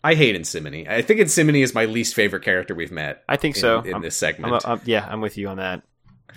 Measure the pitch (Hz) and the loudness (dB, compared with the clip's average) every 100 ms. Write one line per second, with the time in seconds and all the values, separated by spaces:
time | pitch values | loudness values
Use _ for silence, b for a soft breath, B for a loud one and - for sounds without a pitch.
0 | 151 160 131 92 78 85 76 73 80 113 | 4 6 6 4 -4 -8 -8 -12 -4 -2
1 | 117 220 175 175 151 147 131 117 113 113 | 2 4 4 4 4 4 2 2 0 0
2 | 113 - 101 92 - 92 87 85 80 82 | -2 0 0 0 0 0 0 -8 -8 -6
3 | 76 - - 143 156 139 120 113 113 92 | -8 -8 -4 -2 0 0 2 2 -2 -8
4 | 82 - 80 - 117 120 - 117 120 107 | -6 -4 -4 -2 -2 -2 -2 -6 -2 -2
5 | 101 107 110 104 98 95 92 90 _ _ | -2 -8 -8 -8 -10 -8 -8 -8 _ _
6 | _ _ _ | _ _ _